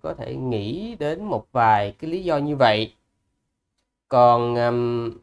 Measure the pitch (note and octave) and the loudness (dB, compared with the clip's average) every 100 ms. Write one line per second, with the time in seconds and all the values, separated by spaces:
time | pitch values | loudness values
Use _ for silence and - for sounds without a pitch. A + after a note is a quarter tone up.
0 | D#3 - A#2+ C3 C3 A2 G2+ D#3+ A3+ A3+ | -10 -10 -10 -8 -4 -4 -4 -8 -10 -6
1 | D3 F#3+ G#3+ A2+ - B2+ A2+ G#2 G2+ - | -6 -6 -6 -6 -4 0 2 2 0 -8
2 | D#3+ F3+ F3 D3+ D3 C#3+ A#2+ G#2+ A2 - | -8 -6 -2 -2 -2 2 4 4 -2 -10
3 | _ _ _ _ _ _ _ _ _ _ | _ _ _ _ _ _ _ _ _ _
4 | _ C3 B2 A#2+ A#2+ A#2+ A#2+ A#2+ A#2+ A#2+ | _ 6 6 6 2 0 0 0 -2 -2
5 | A#2 - | -6 -10